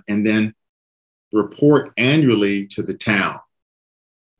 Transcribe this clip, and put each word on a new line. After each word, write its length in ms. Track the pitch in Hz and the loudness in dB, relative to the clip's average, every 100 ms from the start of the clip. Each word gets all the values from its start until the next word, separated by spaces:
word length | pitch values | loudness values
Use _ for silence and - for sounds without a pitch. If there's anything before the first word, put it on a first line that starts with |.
| - | -4
and 180 | 104 107 | -2 0
then 300 | 107 107 - _ _ _ _ _ _ - | 0 -2 -6 _ _ _ _ _ _ -4
report 580 | 107 208 - 147 143 135 - | -2 -2 2 4 4 2 -2
annually 720 | 123 156 135 104 101 101 98 | 0 2 2 2 0 -2 -6
to 140 | - | -10
the 140 | 95 - | -10 -8
town, 440 | - 101 85 - - _ _ _ _ _ _ _ _ | -2 -2 -2 -6 -18 _ _ _ _ _ _ _ _